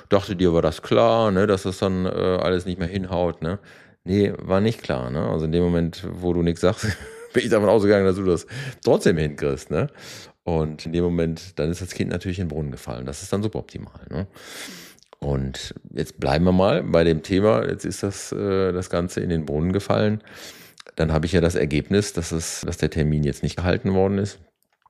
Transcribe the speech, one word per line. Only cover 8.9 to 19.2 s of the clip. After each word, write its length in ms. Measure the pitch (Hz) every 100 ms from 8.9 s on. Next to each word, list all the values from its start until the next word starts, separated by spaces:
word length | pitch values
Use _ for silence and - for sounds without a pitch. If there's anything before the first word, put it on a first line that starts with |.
| 190 - 80
hinkriegst, 540 | 76 71 71 67 -
ne? 180 | 78 147 - - - - _
Und 400 | 90 82 78 76
in 80 | 82
dem 120 | 85
Moment, 540 | 87 85 82 80 95 -
dann 120 | 76
ist 100 | 87
das 100 | 90
Kind 200 | - 98
natürlich 280 | 87 95 90
in 80 | 85
den 80 |
Brunnen 160 | 76 73
gefallen. 360 | 62 - 58 64
Das 160 | 76
ist 100 | 98
dann 100 | 98
suboptimal, 580 | 107 - - - - - -
ne? 160 | 78 95 - - - - - - - _ -
Und 540 | 73 69 67 65 - - -
jetzt 260 | 67 - -
bleiben 240 | 67 76
wir 80 | 92
mal 300 | 92 98 151
bei 200 | - 82
dem 200 | 85 80
Thema, 440 | - 95 107 117 90
jetzt 200 | 87 85
ist 160 | -
das, 280 | 101 - -
äh, 400 | 101 101 95 95
das 180 | 90 92
Ganze 300 | 90 90 -